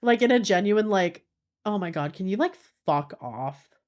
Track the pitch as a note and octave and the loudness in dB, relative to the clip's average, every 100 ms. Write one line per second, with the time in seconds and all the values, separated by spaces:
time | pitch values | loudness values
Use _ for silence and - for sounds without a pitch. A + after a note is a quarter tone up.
0 | A#3+ A#3 A#3+ B3 G#3 F#3 G3+ G#3 G#3+ G3+ | 2 2 4 4 4 0 2 2 2 2
1 | F3 E3+ _ _ _ _ - G#3 F3+ E3 | 0 -2 _ _ _ _ -6 -4 -4 -4
2 | D3 C#3+ F#3 G3+ E4+ - _ _ - D3 | -6 -6 -6 -2 -2 -4 _ _ -2 -2
3 | C#3+ - B2+ A#2 C3 C#3+ _ _ | -2 -12 -14 -10 -10 -10 _ _